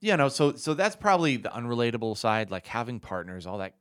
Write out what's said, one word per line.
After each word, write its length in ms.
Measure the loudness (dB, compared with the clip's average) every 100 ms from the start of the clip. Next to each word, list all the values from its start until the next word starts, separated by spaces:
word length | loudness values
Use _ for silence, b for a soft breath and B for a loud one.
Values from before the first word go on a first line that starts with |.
you 140 | 2 4
know, 120 | 4
so, 240 | 4 2
so 220 | 2 -2 0
that's 200 | 0 2
probably 420 | 2 4 4 0
the 120 | -4
unrelatable 680 | -6 -4 0 0 0 -4 -2
side, 360 | 0 0 0
like, 160 | -6 -6
having 320 | -6 -6 -8
partners, 480 | -8 -8 -8 -12 -10
all 100 | -8
that 160 | -10 -12